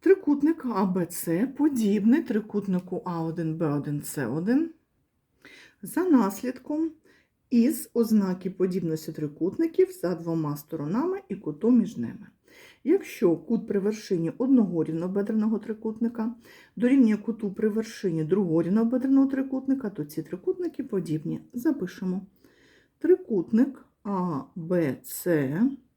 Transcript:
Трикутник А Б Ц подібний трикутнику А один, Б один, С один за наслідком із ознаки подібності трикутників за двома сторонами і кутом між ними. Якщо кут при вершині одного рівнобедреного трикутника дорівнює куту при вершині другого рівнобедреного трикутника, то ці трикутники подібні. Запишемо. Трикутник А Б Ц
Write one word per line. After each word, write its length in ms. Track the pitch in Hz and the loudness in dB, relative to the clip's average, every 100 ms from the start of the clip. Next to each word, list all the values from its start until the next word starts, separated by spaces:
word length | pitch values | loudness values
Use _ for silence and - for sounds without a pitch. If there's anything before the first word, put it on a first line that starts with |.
Трикутник 640 | 330 392 - 285 285 330 254 | 6 4 4 2 2 0 -2
А 180 | 202 | 0
Б 220 | 196 185 165 | 2 2 -2
Ц 400 | - - 165 262 | -4 -2 0 0
подібний 760 | - 294 262 214 202 202 285 | 2 0 2 2 4 6 4
трикутнику 800 | - 214 208 208 196 180 180 180 | 2 -2 -2 -4 0 -2 -2 -8
А 180 | - 170 | -6 -4
один, 340 | 165 165 160 160 | -4 -2 -4 -2
Б 160 | 165 | 0
один, 300 | 143 143 147 | 0 -2 -6
С 240 | 147 - 123 | -6 -6 -4
один 440 | 139 180 262 330 - _ _ _ _ _ _ - - - _ | -2 0 0 0 -6 _ _ _ _ _ _ -20 -20 -20 _
за 220 | - - | -8 -2
наслідком 880 | 370 277 196 202 247 262 - 302 320 311 _ _ _ _ _ | 4 4 4 0 -8 -8 -6 -4 -4 -6 _ _ _ _ _
із 400 | 240 233 330 - | 2 4 2 -4
ознаки 560 | - 226 220 190 185 190 | 0 4 4 2 -2 -6
подібності 640 | 185 185 185 170 160 - | -2 0 0 -2 -4 -6
трикутників 800 | 156 151 147 160 - 330 330 370 | -6 -6 -4 -4 0 -2 2 0
за 220 | - 170 | 2 -4
двома 420 | 170 170 165 151 147 | -4 -4 -2 -2 -4
сторонами 640 | - 160 147 208 330 381 - | -8 -8 -4 -2 -2 -4 -8
і 80 | 190 | -10
кутом 420 | - 147 220 247 | -8 -2 2 4
між 180 | 190 - | 2 -2
ними. 300 | 117 - - _ _ - - - | -8 -8 -18 _ _ -20 -20 -12
Якщо 520 | 233 381 - - 202 160 | 0 0 0 0 2 2
кут 300 | - 226 - | 0 -4 -2
при 120 | 202 | -2
вершині 540 | 190 214 - 185 165 - | -2 -4 -4 -2 -2 -2
одного 460 | 262 269 196 170 | 4 4 4 0
рівнобедреного 760 | 156 160 180 196 202 220 214 214 | -2 -2 -4 -2 -2 0 0 -2
трикутника 760 | - 220 220 220 233 233 226 233 - - - - | -4 -8 -6 -4 -4 -2 -8 -8 -18 -20 -20 -2
дорівнює 400 | 240 277 233 208 | 2 6 6 4
куту 360 | - 220 208 | -2 -4 -4
при 160 | 185 220 | -2 0
вершині 560 | 208 220 - 196 160 | 0 -4 -4 -2 -2
другого 380 | 156 185 185 160 | 0 2 2 2
рівнобедреного 640 | 165 208 226 247 262 269 269 | 2 2 2 0 4 4 4
трикутника, 640 | 269 269 262 262 262 208 | 2 -4 -4 -2 -2 -2
то 140 | 196 | -6
ці 180 | 147 - | -8 -8
трикутники 640 | 160 185 - 370 349 - | -8 -6 -4 -4 -4 -6
подібні. 560 | 277 196 160 156 160 160 - | -4 -4 -2 -4 -4 -6 -8
Запишемо. 720 | 247 320 285 185 - 185 185 - _ _ _ _ _ _ _ | -4 -2 -2 -4 -6 -4 -4 -8 _ _ _ _ _ _ _
Трикутник 880 | 311 370 - 208 165 220 277 - - _ | 2 2 4 -2 2 2 2 0 -20 _
А 360 | - 196 180 147 - - | -6 -2 -2 -4 -6 -12
Б 400 | 160 180 160 123 | -2 0 0 -2
Ц 600 | - - - 160 135 151 254 277 _ | -8 -8 0 0 2 2 0 0 _